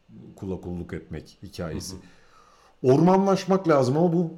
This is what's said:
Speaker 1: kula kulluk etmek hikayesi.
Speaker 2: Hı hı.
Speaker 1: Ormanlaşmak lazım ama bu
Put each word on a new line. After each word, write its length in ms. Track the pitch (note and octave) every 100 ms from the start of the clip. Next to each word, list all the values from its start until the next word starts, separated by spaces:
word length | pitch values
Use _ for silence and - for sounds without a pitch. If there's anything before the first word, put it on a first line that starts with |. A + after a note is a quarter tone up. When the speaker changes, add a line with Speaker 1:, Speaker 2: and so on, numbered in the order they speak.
| _ A2+ - -
Speaker 1:
kula 240 | G2 F2+
kulluk 320 | F#2 F2 E2+
etmek 460 | E2+ - D#2+ C#2 _
hikayesi. 500 | G2 - F2 D#2 F2
Speaker 2:
Hı 60 | F#2
hı. 920 | - _ _ _ _ _ _ _ C3
Speaker 1:
Ormanlaşmak 720 | C#3 E3 F#3+ G3 F#3+ - F#3+ F3
lazım 280 | D3 B2+ C#3+
ama 160 | F3+
bu 200 | E3+ E3